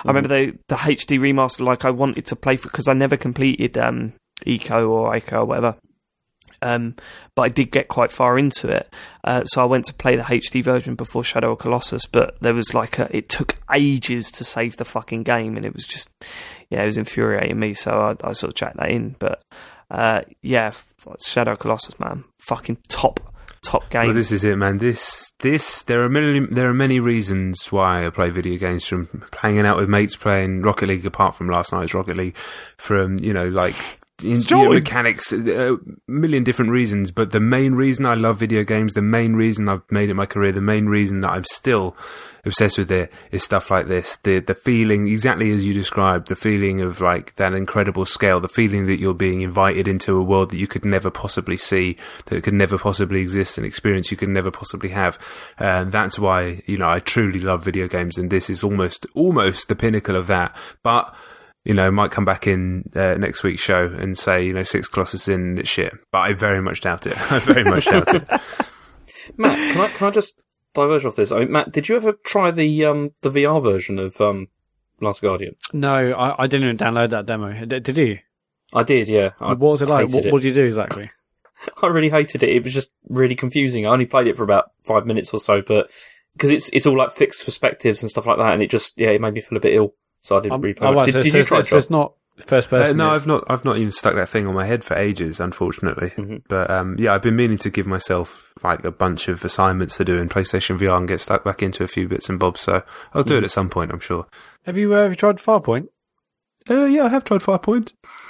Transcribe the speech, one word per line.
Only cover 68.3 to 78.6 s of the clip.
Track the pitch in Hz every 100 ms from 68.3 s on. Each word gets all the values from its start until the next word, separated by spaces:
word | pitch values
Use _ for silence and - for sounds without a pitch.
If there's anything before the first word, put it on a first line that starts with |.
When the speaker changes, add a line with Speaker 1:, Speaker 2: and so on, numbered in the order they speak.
| - - - - - - - - - - -
Speaker 3:
Matt, | 233 285 302
can | 175
I, | 208
can | - 202
I |
just | 208 202 - _ _ _
diverge | - 143 151 131
off | -
this? | 104
I | 110
mean, | 127
Matt, | 151 -
did | 156 147
you | 233
ever | 220 208 -
try | 208 180
the, | 165 151 151 151
um, | 147 143 -
the | 139
V | 139 143
R | 156
version | 123 98 - 98
of, | 95 -
um, | 104 98 95 _ _ _ _ _
Last | 104 101
Guardian? | 107 92 95 - -
Speaker 4:
No, | 151 139 135 127
I, | 127 135 139
I | 131
didn't | 139 131
even | 113
download | 117 117 117
that | 110 104
demo. | 110 104 101 117
D-, | 131
did | 120 139
you? | 127 98 - _ _ _